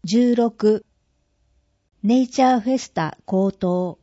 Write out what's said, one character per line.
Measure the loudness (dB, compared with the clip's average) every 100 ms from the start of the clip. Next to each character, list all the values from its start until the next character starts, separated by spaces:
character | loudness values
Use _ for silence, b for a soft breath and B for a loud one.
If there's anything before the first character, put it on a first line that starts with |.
十 | 0 0 2 2
六、 | -2 0 0 0 -4 _ _ _ _ _ _ _ _ _ _ _
ネ | 0 0
イ | 0
チ | 2
ャ | 2 2
ー |
フ | 0
ェ | -4
ス | -4
タ | -6 -6 -8
高 | -4 -2 -2
騰。 | -2 -4 -2 -4 -8